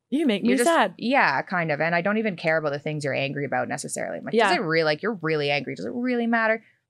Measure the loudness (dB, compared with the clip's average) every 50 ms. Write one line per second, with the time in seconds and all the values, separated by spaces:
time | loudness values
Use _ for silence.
0 | _ -4 -2 0 2 2 0 2 2 2 2 4 4 4 4 4 4 2 0 -4
1 | -2 0 2 4 4 4 2 0 -2 -2 -2 -2 0 0 0 0 0 2 2 0
2 | 0 0 -2 0 -2 -2 -4 -4 -2 0 0 0 0 -2 -4 -4 -4 -4 -6 -4
3 | -4 -2 -2 -2 -2 -4 -4 -4 -4 -2 -2 -2 -2 -2 -4 -8 -8 -8 -6 -6
4 | -6 -6 -6 -8 -6 -2 2 2 4 4 2 2 0 0 2 2 2 2 0 0
5 | -2 -4 -4 -2 -2 -2 0 0 2 0 0 0 -2 -4 -8 -8 -8 -8 -6 -4
6 | -2 -2 0 0 0 0 0 0 2 0 0 -2 -4 _ _ _ _ _